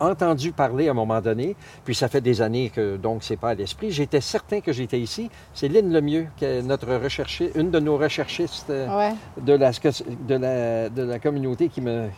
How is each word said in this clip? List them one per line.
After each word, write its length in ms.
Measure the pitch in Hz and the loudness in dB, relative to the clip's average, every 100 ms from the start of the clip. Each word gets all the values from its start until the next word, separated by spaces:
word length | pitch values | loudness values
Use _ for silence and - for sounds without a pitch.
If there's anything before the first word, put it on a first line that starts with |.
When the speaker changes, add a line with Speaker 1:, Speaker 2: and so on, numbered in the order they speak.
Speaker 1:
entendu 500 | 160 180 170 151 160 | 0 2 2 2 0
parler 380 | 156 135 127 160 | 0 0 2 2
à 20 | |
un 40 | |
moment 260 | 120 110 110 | 2 2 0
donné, 340 | 107 110 151 202 - - | 0 0 -2 -6 -12 -14
puis 100 | - | -6
ça 140 | 120 127 | 0 2
fait 120 | 143 | 2
des 220 | 123 110 | 2 4
années 280 | 110 120 120 | 2 2 -2
que, 220 | 117 104 98 | 0 -2 0
donc, 260 | 110 113 | -2 -4
c'est 140 | - 107 | -4 -4
pas 140 | 117 | -2
à 40 | |
l'esprit. 380 | 104 98 - 214 | -2 -4 -6 -4
J'étais 280 | 147 143 143 | -2 0 0
certain 400 | - 220 - 208 | 0 -4 -2 -4
que 120 | 170 | -2
j'étais 260 | 127 123 123 | -4 -2 -2
ici. 320 | 113 - 226 - - | -4 -6 -8 -12 -18
C'est 140 | - 143 | -4 2
Lynn 240 | 196 190 | 4 4
Lemieux, 340 | 165 147 156 160 - | 4 2 0 -2 -4
qui 80 | |
est 180 | 139 127 | -2 -2
notre 300 | 123 135 117 127 | 0 -2 0 -2
recherchiste, 580 | 135 - 139 - 170 | -2 -4 -6 -4 -2
une 160 | 156 175 | 0 2
de 80 | 165 | 2
nos 180 | 151 143 | 2 2
recherchistes, 760 | 151 - - - 170 - - | 2 0 -6 -4 -4 -6 -6
euh, 180 | 139 131 | -4 -2
Speaker 2:
Ouais. 260 | 202 208 220 - - | 0 0 -2 -10 -6
Speaker 1:
de 120 | 127 | 4
la, 180 | 143 135 | 6 6
de 640 | 117 151 123 - 120 127 | 4 0 0 -6 -8 -2
la, 540 | 131 131 127 117 113 110 | 0 0 0 0 0 -2
de 140 | 120 | -4
la 160 | 123 120 | -4 -2
communauté 480 | 151 143 131 120 170 | -2 0 -2 0 0
qui 120 | - | 0
me 280 | 123 117 110 | -2 -2 -4